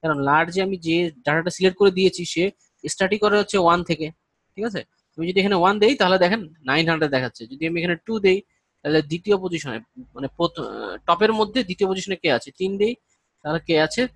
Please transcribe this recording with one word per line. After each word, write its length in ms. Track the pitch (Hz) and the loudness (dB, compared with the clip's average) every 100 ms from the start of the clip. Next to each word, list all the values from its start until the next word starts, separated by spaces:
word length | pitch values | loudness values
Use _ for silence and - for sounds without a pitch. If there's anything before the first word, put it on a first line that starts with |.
কারণ 140 | 165 147 139 | -2 -2 2
লার্জে 320 | 147 170 175 190 | 2 2 -2 -4
আমি 100 | 190 165 | -4 -2
যে 100 | 165 175 156 - | -2 -2 -4 -2
ডাটাটা 240 | 156 170 - | -2 -2 0
select 200 | 185 185 | 0 4
করে 100 | 202 185 | 2 4
দিয়েছি 240 | 190 175 175 | 0 0 -6
সে 120 | - 185 - _ _ | -2 -4 -4 _ _
স্টার্টই 340 | 147 - 190 208 | -10 -2 -2 2
করে 120 | 208 208 | 2 2
হচ্ছে 160 | 202 202 | 0 2
ওয়ান 160 | 170 175 175 | 4 2 0
থেকে, 180 | 156 156 - _ _ _ - | -4 -6 -10 _ _ _ -8
ঠিক 60 | 226 | -8
আছে? 120 | 196 - _ _ - | -6 -12 _ _ -8
আমি 60 | 165 | -2
যদি 100 | 185 | 2
এখানে 140 | 196 196 | 2 4
ওয়ান 120 | 175 208 | 4 4
দেই 120 | 208 269 | 2 4
তাহলে 160 | 185 190 | 2 4
দেখেন 160 | 180 220 170 - 131 | 2 0 -4 -14 -2
নাইন 140 | 143 165 | 0 2
হান্ড্রেড 200 | 160 156 135 | 2 0 0
দেখাচ্ছে, 260 | 127 - 113 | -4 -8 -18
যদি 120 | 135 160 | -8 -6
আমি 80 | 170 | -4
এখানে 160 | 170 170 - | -4 -4 -4
টু 80 | 220 196 | 0 2
দেই 120 | 190 - _ _ _ | 2 -2 _ _ _
তাহলে 180 | 151 156 147 | 0 0 0
দ্বিতীয় 260 | 165 190 202 | -6 0 -2
পজিশনে, 340 | 185 170 147 113 110 - 254 | 0 -8 -8 -10 -12 -20 -20
মানে 140 | - 139 _ | -12 -12 _
প্রথ-, 260 | 170 - | -4 -4
আহ, 320 | 117 107 107 92 - | -10 -10 -10 -10 -2
টপের 240 | 170 214 220 | 2 2 2
মধ্যে 200 | 214 247 190 | 0 -2 -4
দ্বিতীয় 180 | 185 190 | -2 -2
পজিশনে 260 | 190 185 190 | -2 -6 -4
কে 60 | 165 123 | 0 0
আছে, 120 | - - | -2 -6
তিন 100 | 190 196 | -6 -2
দেই 120 | 208 247 _ _ _ _ | -2 -2 _ _ _ _
তাহলে 160 | 147 165 - | -6 -6 0
কে 80 | 160 156 | 2 2
আছে 160 | - 254 | 0 -6